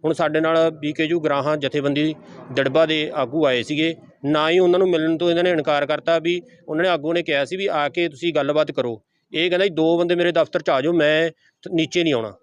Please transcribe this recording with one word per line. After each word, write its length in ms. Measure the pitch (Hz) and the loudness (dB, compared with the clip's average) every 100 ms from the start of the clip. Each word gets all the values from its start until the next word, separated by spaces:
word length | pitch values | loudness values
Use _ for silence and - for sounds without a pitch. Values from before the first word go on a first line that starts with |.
| 156 | -2
ਹੁਣ 80 | |
ਸਾਡੇ 260 | 151 156 156 | 0 0 2
ਨਾਲ 300 | 160 165 165 | 2 2 2
ਬੀ 220 | 160 147 | 0 -6
ਕੇ 120 | 147 156 | -4 -2
ਯੂ 140 | 170 | 0
ਗਰਾਹਾਂ 380 | 151 139 143 151 | 0 0 0 -2
ਜਥੇਬੰਦੀ 580 | 139 147 139 143 156 151 - - - | -2 -2 0 0 -2 -4 -14 -20 -8
ਦੜਬਾ 320 | 131 135 139 160 | -2 0 2 2
ਦੇ 260 | 156 151 156 | 2 -2 -4
ਆਗੂ 300 | 127 147 147 | -2 0 2
ਆਏ 180 | 127 | 2
ਸੀਗੇ, 320 | 113 151 160 165 - _ 143 | -2 -2 -2 -4 -14 _ -2
ਨਾ 240 | 151 156 | 0 2
ਹੀ 100 | 180 | 4
ਉਹਨਾਂ 200 | 180 180 | 4 4
ਨੂੰ 100 | 190 | 2
ਮਿਲਣ 280 | 165 160 165 | 2 0 0
ਤੋਂ 120 | 175 | 0
ਇਹਨਾਂ 140 | 170 | 2
ਨੇ 60 | 180 | 2
ਇਨਕਾਰ 360 | 170 151 147 143 | 0 0 0 0
ਕਰਤਾ। 340 | 151 160 165 | -2 0 0
ਵੀ 220 | 160 175 175 - - | 0 -4 -6 -20 -8
ਉਹਨਾਂ 160 | 156 | -2
ਨੇ, 60 | 185 | 0
ਆਗੂ 240 | 170 147 | 0 0
ਨੇ 100 | 170 | -2
ਕਿਹਾ 220 | 160 143 139 | 0 -2 -2
ਸੀ 120 | 185 | -4
ਵੀ 100 | 196 | -4
ਆ 220 | 160 147 | -2 -2
ਕੇ 200 | 175 170 | -2 -4
ਤੁਸੀਂ 240 | 139 170 | -2 -2
ਗੱਲਬਾਤ 380 | 151 139 147 147 | -2 0 0 0
ਕਰੋ। 300 | 143 123 110 _ _ _ | -2 -4 -6 _ _ _
ਇਹ 160 | 156 175 | -2 0
ਕਹਿੰਦਾ 160 | 175 202 | 2 0
ਜੀ 80 | |
ਦੋ 240 | 156 160 170 | 2 2 2
ਬੰਦੇ 180 | 175 175 | 2 0
ਮੇਰੇ 160 | 175 | 2
ਦਫ਼ਤਰ 300 | 165 151 180 | 0 0 -2
'ਚ 80 | 156 | 0
ਆ 120 | 139 | 0
ਜਾਓ, 120 | 139 | 2
ਮੈਂ 360 | 175 151 156 165 156 _ _ - | 2 2 2 0 -4 _ _ -6
ਨੀਚੇ 300 | 180 160 175 | -2 -2 0
ਨਹੀਂ 100 | 165 | 0
ਆਉਣਾ। 200 | 127 110 95 | 0 -2 -10